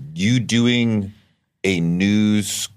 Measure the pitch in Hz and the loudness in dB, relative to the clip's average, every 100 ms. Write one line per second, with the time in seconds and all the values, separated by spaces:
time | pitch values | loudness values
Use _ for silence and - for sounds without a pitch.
0 | 69 80 98 127 98 117 120 120 117 107 | -8 -2 0 0 0 0 2 2 0 0
1 | 98 - _ _ _ _ 95 90 85 87 | -4 -10 _ _ _ _ -2 0 0 2
2 | 98 104 107 107 98 - - | 2 2 2 0 -2 -6 -10